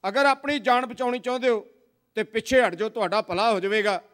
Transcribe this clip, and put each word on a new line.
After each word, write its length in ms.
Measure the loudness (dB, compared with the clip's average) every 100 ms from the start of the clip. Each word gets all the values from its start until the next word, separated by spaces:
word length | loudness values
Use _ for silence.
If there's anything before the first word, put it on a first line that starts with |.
| -2
ਅਗਰ 180 | 2
ਆਪਣੀ 340 | 2 2 -2 -2
ਜਾਨ 260 | 2 2
ਬਚਾਉਣੀ 340 | 0 -4 -4 -2
ਚਾਹੁੰਦੇ 300 | -4 -2 0
ਹੋ 160 | 0 -4 _ _ _ _
ਤੇ 80 | -8
ਪਿੱਛੇ 380 | -4 -4 2 2
ਹਟ 140 | 2
ਜਾਓ, 140 | 0 -6
ਤੁਹਾਡਾ 320 | -2 0 -2
ਭਲਾ 300 | -2 0 2
ਹੋ 80 | 0
ਜਾਵੇਗਾ। 420 | 0 0 0 -2 -6